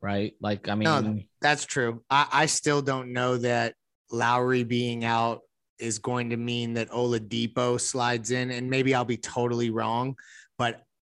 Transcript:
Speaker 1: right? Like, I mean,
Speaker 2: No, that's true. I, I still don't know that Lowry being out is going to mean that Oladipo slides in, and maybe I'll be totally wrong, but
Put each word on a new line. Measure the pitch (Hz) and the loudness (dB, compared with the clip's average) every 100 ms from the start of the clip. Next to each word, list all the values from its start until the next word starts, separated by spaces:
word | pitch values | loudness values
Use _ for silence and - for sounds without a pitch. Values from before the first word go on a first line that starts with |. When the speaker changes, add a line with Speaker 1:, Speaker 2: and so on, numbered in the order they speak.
Speaker 1:
right? | 101 101 104 - | -4 -2 -2 -4
Like, | 104 104 - | -4 -2 -2
I | |
mean, | 104 | 0
Speaker 2:
No, | 113 147 107 107 - _ | 2 2 2 -2 -6 _
that's | 147 147 | 0 0
true. | - 143 120 117 _ | -2 -2 -2 -4 _
I, | 139 147 | 2 4
I | 143 151 | 2 2
still | - 151 147 | 2 2 2
don't | 139 131 127 | 2 -2 -2
know | 123 123 127 | 0 0 2
that | 120 120 117 - _ _ _ | 2 2 0 -4 _ _ _
Lowry | 117 120 123 127 127 | 0 2 2 2 2
being | 117 120 120 117 | 2 0 0 -2
out | 117 117 117 113 _ _ _ _ | 0 2 0 -2 _ _ _ _
is | 117 104 | -6 -4
going | 127 123 120 | -2 -2 -2
to | 117 | -4
mean | 120 120 117 | -2 -4 -2
that | 117 113 | -4 -2
Oladipo | 117 123 117 104 117 117 - 123 120 | -2 0 0 -2 -4 -2 0 0 0
slides | - 131 120 120 113 | -2 0 0 0 0
in, | 127 127 | -2 -2
and | 123 127 | -4 -2
maybe | 131 131 | 0 2
I'll | 127 | 2
be | 120 117 | 2 -2
totally | - 123 120 120 120 | -2 -2 0 2 0
wrong, | 110 110 117 131 131 - - - - | 0 -2 -2 -4 -6 -14 -20 -20 -2
but | 120 113 _ _ | -2 -2 _ _